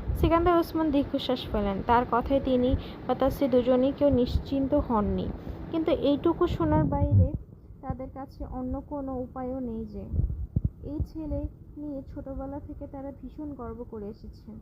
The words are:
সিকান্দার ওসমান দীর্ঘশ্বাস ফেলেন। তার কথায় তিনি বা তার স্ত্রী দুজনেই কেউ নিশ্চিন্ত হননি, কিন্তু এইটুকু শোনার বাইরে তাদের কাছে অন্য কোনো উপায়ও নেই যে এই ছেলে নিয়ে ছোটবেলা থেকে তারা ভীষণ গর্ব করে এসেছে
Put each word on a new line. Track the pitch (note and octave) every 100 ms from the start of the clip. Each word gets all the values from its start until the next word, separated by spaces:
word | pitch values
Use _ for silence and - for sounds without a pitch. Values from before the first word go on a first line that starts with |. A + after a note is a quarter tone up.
| - -
সিকান্দার | E4 E4+ F4 E4+
ওসমান | E4 D#4+ D#4+
দীর্ঘশ্বাস | C#4 C4+ C#4 - B3+ -
ফেলেন। | G#3+ G3+ G3 -
তার | A#3+ B3
কথায় | A#3 A#3+ C#4
তিনি | C4+ B3+ B3 C4+ - - -
বা |
তার | B3+ B3+
স্ত্রী | - C#4
দুজনেই | B3 A#3+ B3+ C4 C#4
কেউ | C#4+
নিশ্চিন্ত | B3+ B3 - - C#4 C4+
হননি, | D4 C#4+ A3+ G3 F#3 - - - - -
কিন্তু | E4 D#4+
এইটুকু | C#4+ C4+ C#4+ E4+ E4 F4
শোনার | - E4 D4+
বাইরে | - C#4+ C#4+ C#4+ C#4 - - - - -
তাদের | C4 B3 C4
কাছে | C4+ C#4 -
অন্য | C4+ B3+ B3+ C4
কোনো | C#4 D4 C4+
উপায়ও | C4 B3+ C4 B3+ C4
নেই | B3 A3+
যে | A3 G3+ F#3+ - - - - - - -
এই | - D4 -
ছেলে | E4 D4+ C#4+ - - - D4+
নিয়ে | D4 C#4 C4+
ছোটবেলা | - C4+ C4+ C4+ C#4+
থেকে | D4 D4 C#4
তারা | C#4 C#4 C#4
ভীষণ | C4 - D4+
গর্ব | C4+ A#3 A3+ A#3+
করে | A3 G3+
এসেছে | A3 - - - A3